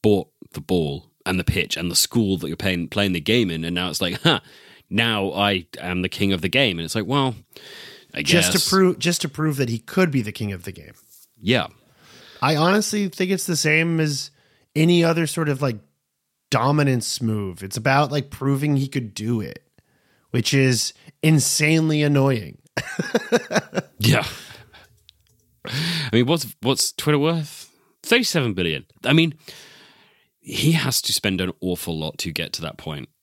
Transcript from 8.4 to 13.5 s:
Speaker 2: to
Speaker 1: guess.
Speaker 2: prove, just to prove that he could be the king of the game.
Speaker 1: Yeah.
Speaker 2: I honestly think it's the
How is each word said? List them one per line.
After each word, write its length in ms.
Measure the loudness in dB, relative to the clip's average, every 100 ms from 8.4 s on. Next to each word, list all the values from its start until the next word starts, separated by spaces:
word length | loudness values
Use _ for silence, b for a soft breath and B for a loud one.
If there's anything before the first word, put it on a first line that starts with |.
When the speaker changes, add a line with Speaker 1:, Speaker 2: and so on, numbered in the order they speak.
| 4
Speaker 2:
to 80 | 0
Speaker 1:
guess. 100 | 2
Speaker 2:
prove, 300 | 4 4 2
just 220 | -2 -2
to 60 | -4
prove 300 | -2 -2 0
that 100 | -2
he 100 | -4
could 320 | -2 0 2
be 120 | 2
the 100 | -2
king 180 | -6 -6
of 140 | -6
the 80 | -12
game. 220 | -14 -20 -20 _ -20 -20 _
Speaker 1:
Yeah. 280 | 0 0 0 _ _ B B B B B
Speaker 2:
I 140 | 0 2
honestly 520 | 4 2 0 -2 -4
think 220 | -2 -2
it's 160 | -2
the 80 | -2